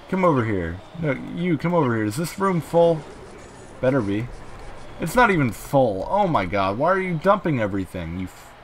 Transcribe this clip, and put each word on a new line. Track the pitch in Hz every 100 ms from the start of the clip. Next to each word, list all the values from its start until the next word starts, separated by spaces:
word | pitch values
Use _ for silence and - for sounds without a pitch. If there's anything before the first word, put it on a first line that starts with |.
| -
Come | 190 180
over | 135
here. | 113 98 82 92 - 175
No, | 160 131 - 170
you, | 175 151
come | 170
over | 175 135 113
here. | 107
Is | 107
this | 175 -
room | 196 180
full? | - 170 170 160 147 - - - - - - -
Better | 127 135
be. | 101 101 123 - - - - - - -
It's | 170 226
not | 240
even | 185 131
full. | 95 - 143 123 95 95
Oh | 101 202
my | 131 92
god, | 98 95 104
why | 156
are | 190
you | 185 165
dumping | 185 202 185 135
everything? | 107 98 92 92 82 87
You | 92
f-, | - - -